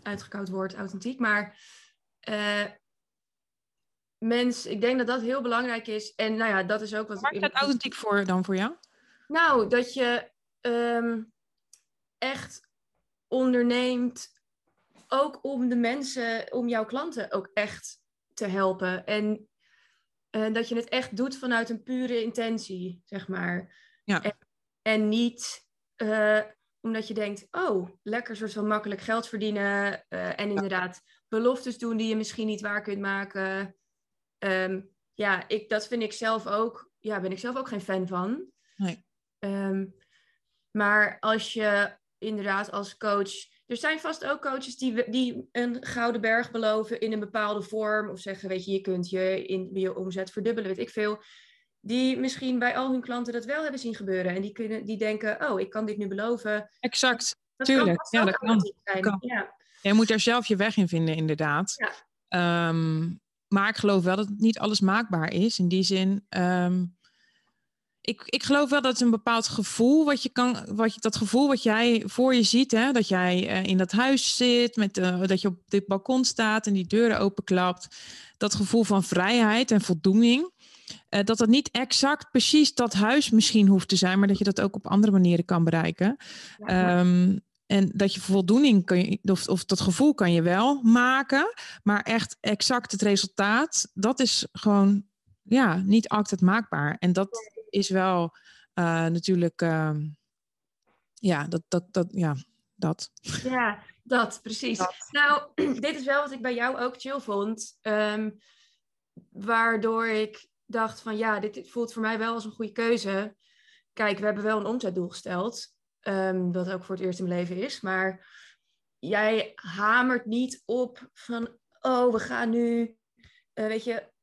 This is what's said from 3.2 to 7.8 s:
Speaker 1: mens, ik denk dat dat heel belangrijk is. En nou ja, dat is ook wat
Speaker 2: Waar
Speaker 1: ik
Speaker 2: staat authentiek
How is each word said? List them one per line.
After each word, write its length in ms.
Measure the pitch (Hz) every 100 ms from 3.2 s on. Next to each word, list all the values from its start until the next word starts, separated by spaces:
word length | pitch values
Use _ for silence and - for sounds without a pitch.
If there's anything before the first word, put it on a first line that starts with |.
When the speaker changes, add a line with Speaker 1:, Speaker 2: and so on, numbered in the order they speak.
| _ _ _ _ _ _ _ _ _ _ 226
Speaker 1:
mens, 380 | 233 247 240 -
ik 160 | 214
denk 160 | 233 262
dat 100 | 233
dat 140 | 254
heel 200 | 226 262
belangrijk 460 | 240 233 247 226 233
is. 280 | 214 214 -
En 200 | 220 220
nou 140 | 226
ja, 120 | 196
dat 180 | 185 214
is 140 | 214 214
ook 120 | 214
wat 120 | 202
Speaker 2:
Waar 100 | 254
Speaker 1:
ik 60 | 320
Speaker 2:
staat 160 | 294
authentiek 400 | - 285 254